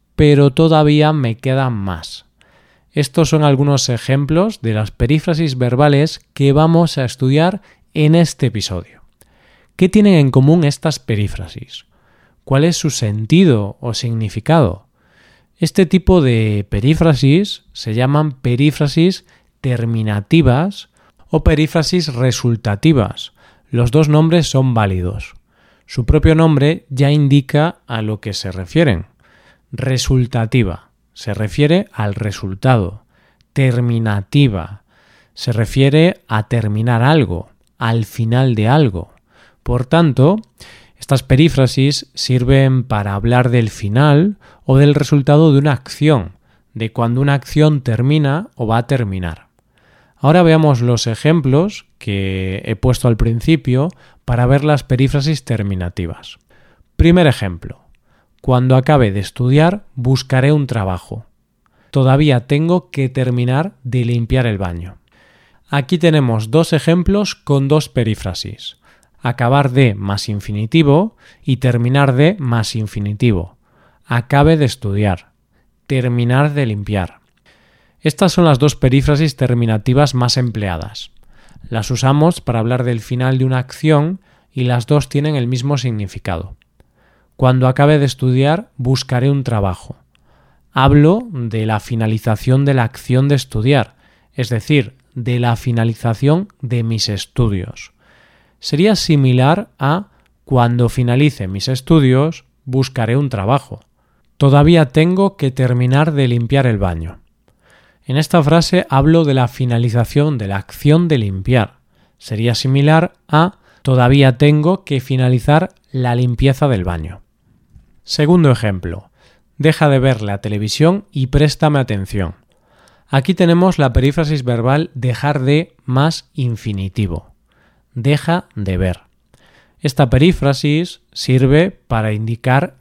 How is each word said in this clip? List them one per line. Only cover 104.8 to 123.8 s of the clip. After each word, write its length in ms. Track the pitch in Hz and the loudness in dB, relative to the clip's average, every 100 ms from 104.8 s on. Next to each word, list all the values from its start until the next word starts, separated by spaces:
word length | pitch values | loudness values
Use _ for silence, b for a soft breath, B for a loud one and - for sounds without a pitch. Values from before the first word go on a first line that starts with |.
| 135 | 2
tengo 500 | 156 170 190 196 - | 2 0 0 -2 -2
que 140 | 135 | -6
terminar 640 | 131 123 123 123 135 156 | -2 -2 0 0 2 0
de 140 | 143 127 | 0 0
limpiar 380 | 120 117 139 127 | 0 0 0 0
el 140 | 104 | 0
baño. 400 | 92 82 82 - _ _ _ b b b b b - | -2 -4 -10 -14 _ _ _ b b b b b -6
En 120 | 135 | -4
esta 240 | 156 175 | 0 2
frase 460 | 143 170 - 180 - | 4 2 2 -2 0
hablo 340 | 135 151 165 | 0 4 2
de 120 | 147 131 | 2 0
la 140 | 120 | -2
finalización 920 | - 123 117 120 120 110 143 151 127 | -2 -2 0 0 -2 0 0 0 -2
de 80 | 101 | -6
la 100 | 98 | -6
acción 500 | - - 143 160 170 | -8 -4 2 2 2
de 120 | 143 | 0
limpiar. 560 | 101 95 92 123 101 _ _ _ _ _ | -2 -4 0 0 0 _ _ _ _ _
Sería 380 | - 107 120 113 | -10 -4 -2 -2
similar 580 | 131 135 147 160 - _ - | 0 2 4 2 0 _ -2
a 320 | 151 180 b b b | 0 0 b b b
todavía 540 | - 127 123 139 131 120 | 0 2 4 4 4 4
tengo 460 | 147 151 160 190 | 2 2 0 -2
que 160 | - 135 | -4 -6
finalizar 760 | 131 131 127 123 - 156 185 _ _ | -4 -2 0 0 2 0 0 _ _
la 240 | 131 123 120 | -6 -2 -2
limpieza 520 | 123 117 135 131 143 | -2 0 0 0 -2
del 180 | 104 90 | -2 -2
baño. 360 | 85 80 90 _ _ _ _ _ - _ _ | -6 -8 -14 _ _ _ _ _ -20 _ _
Segundo 460 | - - 147 180 147 | -10 -2 2 4 4
ejemplo. 640 | 117 107 95 87 87 _ b b b b - | 2 -2 -6 -8 -12 _ b b b b -2
Deja 320 | 156 - 151 | 0 2 2
de 100 | 135 | 2
ver 240 | 131 110 | 2 -2
la 180 | 104 101 | -4 -6
televisión 640 | 104 104 107 - 160 202 - | -6 -6 -6 0 0 0 -6
y 160 | 139 131 | -6 -2
préstame 500 | 139 151 - 151 143 | 2 0 0 0 0
atención. 580 | 123 101 95 101 85 - _ b b b b b b | -2 -4 -4 -6 -6 -8 _ b b b b b b
Aquí 280 | 135 160 180 | -2 0 2
tenemos 420 | 170 170 185 | 4 4 2
la 160 | 165 | 2